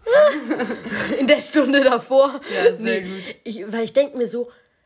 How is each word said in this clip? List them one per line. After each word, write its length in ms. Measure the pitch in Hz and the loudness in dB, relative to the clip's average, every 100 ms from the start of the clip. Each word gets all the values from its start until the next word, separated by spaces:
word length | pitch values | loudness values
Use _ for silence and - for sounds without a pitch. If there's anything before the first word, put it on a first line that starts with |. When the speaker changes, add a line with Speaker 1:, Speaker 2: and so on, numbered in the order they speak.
Speaker 1:
<laughs> 1120 | 440 554 605 302 233 494 226 - - - - 277 | 2 4 6 2 -4 -4 -4 -8 -8 -6 -4 -2
in 80 | 269 | 2
der 140 | 294 | 2
Stunde 400 | - 302 262 277 | 2 0 4 2
davor. 580 | 262 233 - 269 277 269 - | 2 -2 2 2 2 0 -8
Speaker 2:
Ja, 220 | - - - | 0 2 2
sehr 240 | 220 220 | -2 -4
Speaker 1:
Nee, 80 | 185 | -6
Speaker 2:
gut. 140 | 190 - - | -12 -14 -14
Speaker 1:
ich, 280 | 240 220 220 | -12 -12 -8
weil 120 | 226 | -6
ich 100 | 226 | 0
denk 200 | 269 285 | 0 0
mir 140 | 262 226 | -2 -4
so, 220 | 240 240 _ _ _ | -4 -8 _ _ _